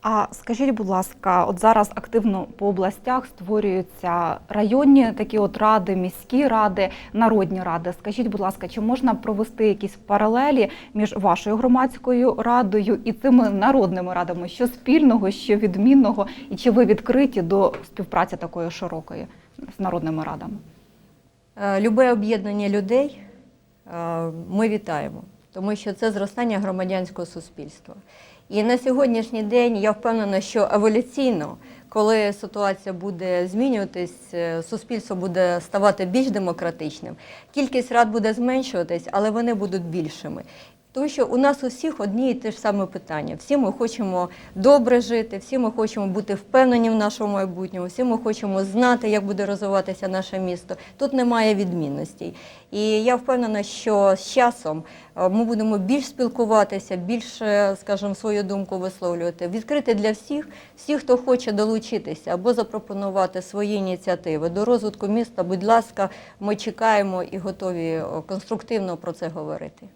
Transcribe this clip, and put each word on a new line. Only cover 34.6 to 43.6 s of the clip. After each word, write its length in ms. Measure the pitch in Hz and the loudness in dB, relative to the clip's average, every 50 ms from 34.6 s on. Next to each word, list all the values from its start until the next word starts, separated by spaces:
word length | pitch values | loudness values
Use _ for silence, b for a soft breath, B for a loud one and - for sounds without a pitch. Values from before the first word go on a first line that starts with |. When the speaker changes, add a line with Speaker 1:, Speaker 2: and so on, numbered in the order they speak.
Speaker 2:
суспільство 540 | 165 - 226 214 - - 240 214 208 - 208 | -6 -6 -10 -10 -8 -6 -8 -8 -6 -6 -6
буде 440 | 180 175 190 170 185 185 180 175 175 | -4 -4 -2 0 2 2 2 2 -2
ставати 440 | 170 - - 202 196 208 196 - 190 | -4 -4 -2 2 2 2 2 2 -4
більш 260 | 180 180 254 262 269 | -2 0 0 0 0
демократичним, 840 | 196 202 190 180 170 170 175 170 165 - 160 151 147 - - 185 170 B B B B B B B _ | -2 -2 -2 -4 -4 -4 -6 -6 -6 -6 -8 -8 -8 -10 -14 -14 -14 B B B B B B B _
кількість 380 | 285 277 254 262 254 247 254 | -4 -4 0 -2 -2 -2 0
рад 180 | 254 240 240 220 | 4 4 4 4
буде 240 | 214 233 208 220 220 | 2 0 0 0 0
зменшуватись, 760 | 233 240 247 254 262 254 254 - 185 170 160 175 170 170 - | 0 -2 0 0 -2 -2 -2 -4 -4 -2 -2 -4 -6 -6 -2
але 180 | - 202 208 214 | -2 0 0 0
вони 240 | 208 233 233 233 233 | 0 0 -2 -2 -2
будуть 300 | 202 202 190 180 190 170 | -2 -2 -4 -4 -6 -6
більшими. 580 | 170 160 180 160 151 - - - - - - - B B B B B B B _ _ | -4 -6 -6 -6 -6 -8 -10 -12 -12 -12 -12 -14 B B B B B B B _ _
Тому 160 | _ 262 285 302 | _ -4 -4 -4
що 180 | 294 - 247 | 0 -2 -2
у 100 | - - | 0 2
нас 280 | 247 269 277 285 277 269 | 2 4 2 2 2 -4
у 20 | |
всіх 340 | 247 247 - - 320 - - | -8 -8 -4 -6 -6 -4 -4
одні 300 | 202 202 196 233 262 262 | -4 -4 -2 0 0 0
і 40 | 247 | -2
ті 180 | 262 - 220 | -2 -6 -8
ж 60 | 214 - | -8 -4
самі 280 | - 220 202 202 190 | -2 -2 0 0 -2
питання. 480 | 185 - 185 - - 160 156 147 160 - - | -4 -6 -14 -10 -8 -8 -6 -6 -6 -10 -12
Всі 180 | - - 277 | -4 -2 0
ми 160 | 285 | 2